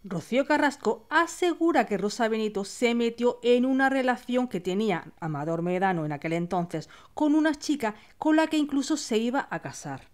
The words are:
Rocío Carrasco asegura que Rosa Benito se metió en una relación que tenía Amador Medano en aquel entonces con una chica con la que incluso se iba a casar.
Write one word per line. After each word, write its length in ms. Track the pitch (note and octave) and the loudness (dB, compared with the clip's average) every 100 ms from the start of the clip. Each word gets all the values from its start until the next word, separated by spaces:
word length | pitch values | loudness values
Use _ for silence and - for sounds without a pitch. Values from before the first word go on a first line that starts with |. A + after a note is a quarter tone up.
Rocío 420 | F#3 F3 - A#3+ C4+ | -6 -8 -2 0 2
Carrasco 600 | D4+ D4 C#4 D#4 - - | 2 2 0 -4 -4 -2
asegura 760 | D#4 E4 - F4+ E4 E4 D4 A3+ | 0 0 0 -2 2 2 2 2
que 120 | G3+ | -2
Rosa 320 | G3+ - A3 | -2 -2 -2
Benito 340 | A3 G#3+ G#3+ | 0 -2 -4
se 320 | G3 - A#3+ A#3+ | -8 0 0 2
metió 440 | A#3 A#3 A#3+ A#3+ | 0 2 -2 0
en 220 | A#3+ B3 C4 | 4 4 4
una 240 | C4 C4+ | 2 2
relación 580 | C4+ B3+ A#3+ - B3 B3 | 2 0 -2 -2 -2 0
que 140 | F3+ | -4
tenía 500 | F#3 F#3 A3 E3 D#3 _ | -2 0 0 -2 -4 _
Amador 440 | D#3+ D3 D3+ E3 | -6 -4 -2 -2
Medano 420 | F3 F3+ F#3+ E3+ D3+ | 0 2 2 0 -2
en 80 | |
aquel 180 | C#3+ D#3+ | -4 -4
entonces 560 | E3 E3+ F#3 E3+ D#3+ - - - | -2 -2 -2 -2 -6 -10 -20 -14
con 220 | - D4+ D4+ | 0 2 4
una 200 | D#4 D4 | 2 0
chica 400 | - D4 A3 G#3 - _ | -4 -2 -2 -6 -20 _
con 200 | D#4 D#4 | 2 4
la 100 | D#4 | 4
que 100 | D#4 | 0
incluso 380 | D4 C#4 C4 D#4 | 0 -2 0 -4
se 220 | - A3 | 0 0
iba 320 | A#3 C4+ - | 0 -2 -4
a 100 | E3 | -8
casar. 480 | C#3+ - D3 C3 - | -8 -12 -12 -12 -14